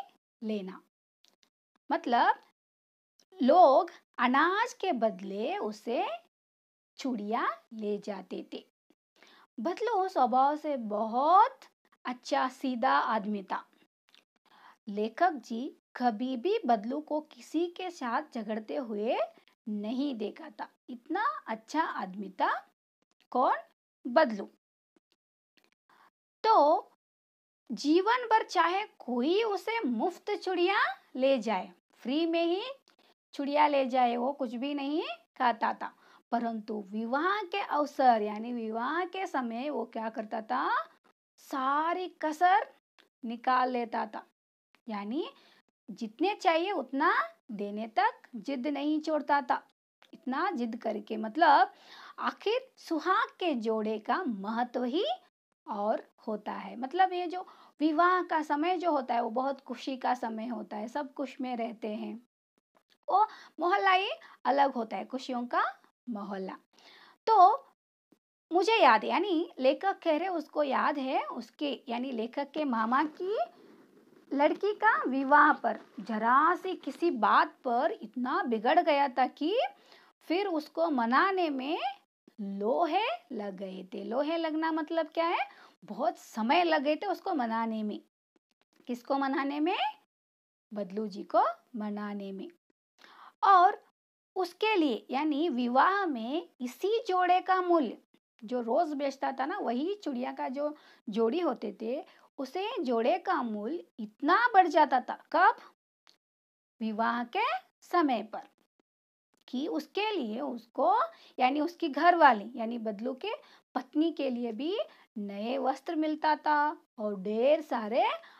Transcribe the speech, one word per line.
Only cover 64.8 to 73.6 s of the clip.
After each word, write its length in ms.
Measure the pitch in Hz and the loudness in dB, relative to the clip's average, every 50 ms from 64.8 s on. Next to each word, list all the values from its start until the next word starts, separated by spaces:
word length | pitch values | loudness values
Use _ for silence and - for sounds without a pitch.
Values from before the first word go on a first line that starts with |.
| 226 214 - | -6 -6 -6
है, 80 | 196 226 | -8 -8
खुशियों 400 | 208 - 262 - - 254 240 247 | -8 -8 -10 -8 -6 -6 -6 -4
का 160 | 247 311 349 427 719 784 - _ _ _ _ _ - | -2 0 0 0 0 -2 -8 _ _ _ _ _ -10
मोहल्ला। 480 | 240 202 196 190 202 190 190 - - - _ _ _ _ - - - - - - _ _ _ | -10 -8 -8 -8 -8 -8 -8 -10 -12 -14 _ _ _ _ -20 -20 -20 -20 -20 -20 _ _ _
तो 400 | - 440 415 359 370 453 539 - _ _ _ _ _ _ _ _ _ _ _ _ _ _ _ _ - | 4 8 8 8 8 8 4 -2 _ _ _ _ _ _ _ _ _ _ _ _ _ _ _ _ -2
मुझे 240 | 320 349 381 381 453 | 0 0 2 4 4
याद 300 | 440 349 269 226 214 220 | 6 8 8 6 6 4
है, 60 | 226 | 2
यानी 400 | 226 285 359 415 359 311 349 - - - | -2 0 0 0 0 -2 -2 -4 -4 -2
लेखक 400 | 254 262 302 - - 392 381 381 | 2 2 2 2 0 -2 -2 -2
कह 180 | - 330 302 | 0 0 0
रहे 120 | 302 339 392 | 0 0 -2
उसको 320 | 370 330 302 - - 339 302 | -4 -6 -6 -6 -2 -2 -2
याद 360 | 277 247 220 220 262 302 294 | 0 0 0 0 0 -2 -2
है 240 | 262 262 285 370 539 | -2 -2 -2 -2 -4
उसके, 580 | 622 508 254 226 - _ - 302 285 247 - - - | -4 -8 -10 -12 -12 _ -8 -6 -6 -6 -6 -8 -8
यानी 220 | 226 240 247 277 262 | -8 -6 -6 -6 -6
लेखक 380 | 226 214 240 - 277 285 277 | -6 -6 -6 -6 -6 -8 -6
के 140 | - 320 302 | -4 -4 -4
मामा 360 | 277 240 226 220 226 247 277 320 302 - | -2 0 0 0 2 2 2 0 0 -4
की 260 | - 359 370 415 508 698 - - - | -6 -6 -4 -2 -2 -4 -6 -8 -16